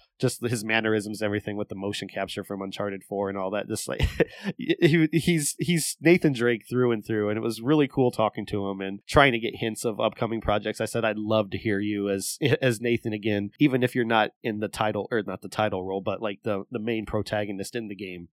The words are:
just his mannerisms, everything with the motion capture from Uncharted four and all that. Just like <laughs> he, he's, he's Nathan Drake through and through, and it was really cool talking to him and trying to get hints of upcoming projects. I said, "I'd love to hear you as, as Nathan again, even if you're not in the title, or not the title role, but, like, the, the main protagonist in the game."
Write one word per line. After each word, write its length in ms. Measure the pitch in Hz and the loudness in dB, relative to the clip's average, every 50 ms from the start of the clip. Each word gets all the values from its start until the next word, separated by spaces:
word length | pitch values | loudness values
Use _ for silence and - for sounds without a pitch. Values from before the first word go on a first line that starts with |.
| _ _ _ _ | _ _ _ _
just 220 | 131 123 - - 117 | -2 -2 0 -2 -2
his 200 | 117 123 110 107 | -2 -2 -2 -2
mannerisms, 600 | 110 113 113 110 110 107 107 98 107 107 104 107 | 0 0 2 4 4 2 2 0 -2 -4 -2 -2
everything 340 | 104 104 104 - 107 101 | 0 0 -2 -2 -4 -4
with 140 | 104 104 - | -4 -6 -6
the 40 | 107 | -6
motion 320 | 95 98 101 101 - 104 | -6 -4 -4 -4 -4 -8
capture 380 | 95 - 101 98 92 - 104 95 | -8 -6 -6 -6 -4 -6 -8 -8
from 160 | - 101 98 | -6 -6 -6
Uncharted 420 | 98 95 92 - 104 101 98 98 - | -6 -6 -6 -6 -4 -4 -6 -8 -8
four 280 | - 101 98 101 98 | -6 -4 -2 -2 -2
and 80 | 98 98 | -2 -4
all 120 | 92 95 101 | -4 -2 -2
that. 140 | 101 - - | -4 -4 -4
Just 200 | 110 - - - | -4 -6 -4 -6
like 140 | - - 139 - - - 165 - - | -2 0 0 -2 2 0 0 0 -2
<laughs> 260 | - - 202 - - | -6 -8 -8 -6 -4
he, 500 | - - - - 175 151 156 170 156 156 - | -2 -2 2 4 4 6 6 6 4 4 2
he's, 440 | 165 - 175 175 156 143 - - - | 2 2 4 2 2 0 -2 -2 -2
he's 380 | 151 - 175 160 - - - - | 0 2 2 2 0 -2 -6 2
Nathan 360 | 139 160 175 180 - 156 135 | 6 6 6 6 6 2 2
Drake 320 | 113 120 120 120 101 - - | 2 2 2 2 0 -2 -2
through 240 | 120 127 127 120 117 | 2 2 4 4 2
and 100 | 107 101 | 0 0
through, 260 | - 113 107 104 104 | -2 0 0 2 0
and 80 | 107 113 | 0 0
it 20 | |
was 220 | 113 120 110 110 113 | -2 -2 -4 -2 0
really 260 | 135 156 151 143 131 | 2 4 4 4 2
cool 220 | - 135 127 123 | 2 2 2 2
talking 340 | - - 110 107 - 110 104 | 4 2 2 0 0 -4 -6
to 220 | - - 101 98 98 | -4 -4 -2 -2 -2
him 140 | 98 95 98 | -4 -4 -4
and 180 | 95 98 101 - - | -6 -6 -8 -8 4
trying 240 | - 151 139 135 117 | 6 6 6 8 6
to 60 | 113 | 2
get 180 | 113 - - | -2 -4 -4
hints 260 | - 120 113 110 - - | -2 -4 -4 -4 -2 -4
of 120 | 117 104 - | -4 -2 0
upcoming 440 | 113 107 - - 120 107 113 110 - | 0 -2 0 -2 -2 -2 -2 -2 0
projects. 360 | - 104 104 104 110 110 - | 0 0 0 0 -4 -4 -4
I 60 | 113 | -4
said, 220 | - - 117 110 | -4 -2 -2 0
"I'd 100 | 110 107 | 0 -2
love 320 | 107 104 107 110 110 104 95 | -2 -2 0 2 2 2 0
to 80 | 98 95 | -4 -4
hear 220 | - 113 101 98 | -2 -2 -2 0
you 300 | 104 104 104 101 101 101 | -2 -2 -2 -2 0 0
as, 280 | 98 98 95 - - - 170 127 156 - | 0 -2 -2 -6 -6 -2 2 2 2 4
as 220 | 135 127 113 104 120 | 2 0 0 0 0
Nathan 320 | 120 117 110 - 117 107 | 0 0 0 0 -4 -6
again, 360 | 104 101 110 104 101 101 101 - _ | -2 -2 0 0 0 -2 -4 0 _
even 240 | 147 139 127 123 123 | 4 4 4 4 2
if 120 | 123 - | 2 2
you're 100 | 127 117 | 0 0
not 280 | 113 117 110 107 - - _ - | 4 4 4 4 2 -2 _ -6
in 180 | 117 107 104 | -4 -4 -2
the 80 | 107 98 | -4 -6
title, 400 | - - 110 107 104 104 95 - | -2 0 0 0 0 -2 -4 -2
or 120 | 123 110 95 | -2 -2 -2
not 140 | 98 92 - | -2 -6 -8
the 80 | - 95 | -10 -6
title 380 | - - 107 104 101 92 92 | -2 0 0 0 0 -2 -4
role, 160 | 95 95 98 92 | -4 -4 -4 -2
but, 180 | 104 98 - | -2 -4 -2
like, 220 | 113 104 101 - - | -4 -6 -6 -4 -4
the, 220 | 113 101 95 101 - | -4 -2 -2 -4 -6
the 80 | 127 110 | -8 -6
main 280 | 107 120 113 110 104 | -2 -2 -2 -2 -2
protagonist 680 | - - 104 98 - 107 104 104 104 101 95 95 - - | -2 -4 -4 -2 0 -2 -2 -2 -2 -4 -8 -8 -6 -6
in 140 | 120 113 104 | -8 -8 -8
the 80 | 101 | -8
game." 320 | 90 104 92 90 87 87 - | -10 -10 -10 -10 -12 -12 -16